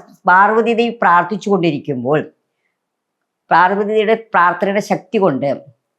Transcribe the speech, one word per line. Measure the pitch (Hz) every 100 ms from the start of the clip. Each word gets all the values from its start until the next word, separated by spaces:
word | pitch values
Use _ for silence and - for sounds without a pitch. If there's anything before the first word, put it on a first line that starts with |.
| - _ 185
പാർവതി | 180 208 220 226
ദേവി | 220 233 226
പ്രാർത്ഥിച്ചു | 196 175 175 208 -
കൊണ്ടിരിക്കുമ്പോൾ | 196 170 143 - 123 120 151 - _ _ _ _ _ _ _ _ _ _ _ _
പാർവതി | 170 180 202 208
ദേവിയുടെ | 214 208
പ്രാർത്ഥനയുടെ | 226 226 190 175 170 196 202
ശക്തി | 196 180 - 226
കൊണ്ട് | 190 135 139 123 - _ _